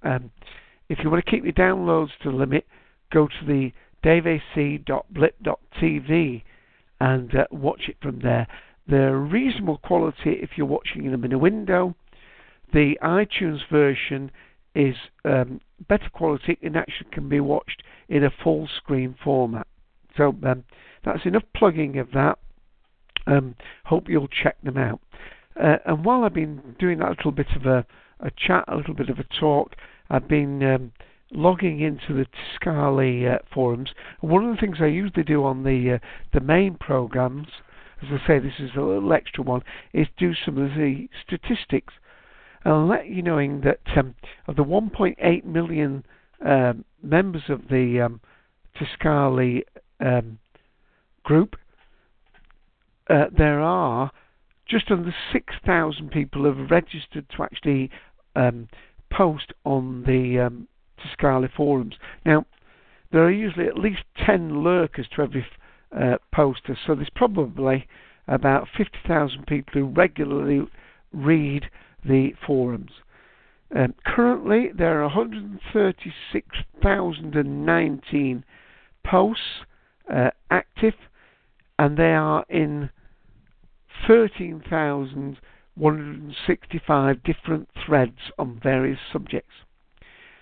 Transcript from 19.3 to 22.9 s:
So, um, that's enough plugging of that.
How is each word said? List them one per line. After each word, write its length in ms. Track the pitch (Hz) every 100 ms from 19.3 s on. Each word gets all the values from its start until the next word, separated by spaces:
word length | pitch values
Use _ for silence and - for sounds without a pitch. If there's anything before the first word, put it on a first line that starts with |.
| 135 120 113 - _ _ _ _ -
So, 200 | 147 -
um, 200 | 139 127 - - - -
that's 220 | - 175 180
enough 180 | 202 - -
plugging 440 | 202 160 147 135
of 80 | 123
that. 260 | 135 139 - - - _ _ _